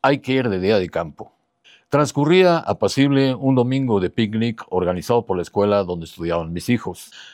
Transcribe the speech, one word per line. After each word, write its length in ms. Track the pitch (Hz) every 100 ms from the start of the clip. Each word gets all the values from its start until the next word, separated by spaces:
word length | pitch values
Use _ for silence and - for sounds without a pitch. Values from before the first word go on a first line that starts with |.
hay 180 | 135 143
que 120 | -
ir 160 | 131 123
de 120 | 95
día 180 | 92 107
de 80 | 90
campo. 440 | 82 82 71 107 _ _ _ _ _ _
Transcurría 680 | 143 147 - 147 180 185 165
apacible 760 | - 101 101 - 139 139 135 127
un 200 | 135 131
domingo 440 | 123 131 131 104
de 100 | 90
picnic 540 | - 110 110 117 110 -
organizado 560 | 92 90 90 - 117 113
por 100 | 92
la 80 |
escuela 400 | 85 - 101 101
donde 220 | 92 87 82
estudiaban 480 | - 85 85 82
mis 160 | 85 -
hijos. 420 | 123 - 87 - - -